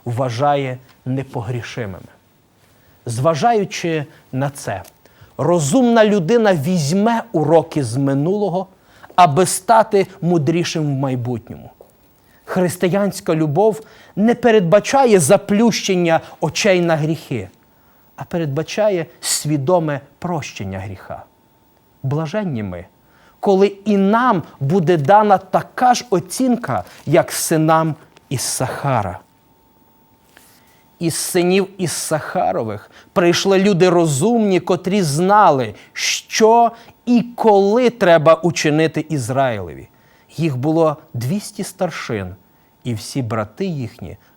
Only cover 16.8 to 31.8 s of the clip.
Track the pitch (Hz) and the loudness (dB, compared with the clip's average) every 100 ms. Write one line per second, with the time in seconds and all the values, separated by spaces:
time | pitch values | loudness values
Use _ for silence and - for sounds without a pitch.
16.8 | 170 160 156 165 - 123 92 _ _ _ | 2 0 0 -4 -6 -8 -8 _ _ _
17.8 | _ _ _ - - 175 156 135 156 - | _ _ _ -18 -8 -6 -4 -4 -4 -2
18.8 | 214 185 151 - - - 147 151 135 180 | 0 0 -4 -10 -6 -4 -2 -2 2 0
19.8 | 156 143 - _ 170 170 - - 95 95 | 0 -6 -10 _ -8 -6 -8 -10 -10 -8
20.8 | 98 92 - - - _ _ _ _ _ | -10 -14 -14 -18 -18 _ _ _ _ _
21.8 | _ _ 135 147 160 208 196 123 101 87 | _ _ -4 -4 -4 -6 -6 -6 -6 -10
22.8 | 85 _ _ _ _ _ - 190 202 202 | -14 _ _ _ _ _ 0 2 2 0
23.8 | - 202 196 226 254 196 - - 135 190 | -2 0 2 2 2 0 -2 -6 -2 0
24.8 | 160 175 135 208 208 185 - 180 - - | 2 0 4 4 6 2 2 -4 -4 -2
25.8 | 247 240 - 180 - - 262 240 - 110 | 0 0 0 -4 -4 -4 -2 -2 -2 -6
26.8 | - - - 151 - - - 160 160 160 | -6 -14 0 0 0 -4 -2 0 4 2
27.8 | 160 147 - - _ 131 - - 127 - | 2 -4 -12 -20 _ -8 -6 -6 -6 -4
28.8 | 143 127 95 87 - _ _ _ _ _ | -2 -2 -2 -8 -16 _ _ _ _ _
29.8 | _ _ _ _ _ _ _ _ _ _ | _ _ _ _ _ _ _ _ _ _
30.8 | _ _ 165 - - 185 175 190 190 - | _ _ -4 -4 -4 0 2 2 0 -4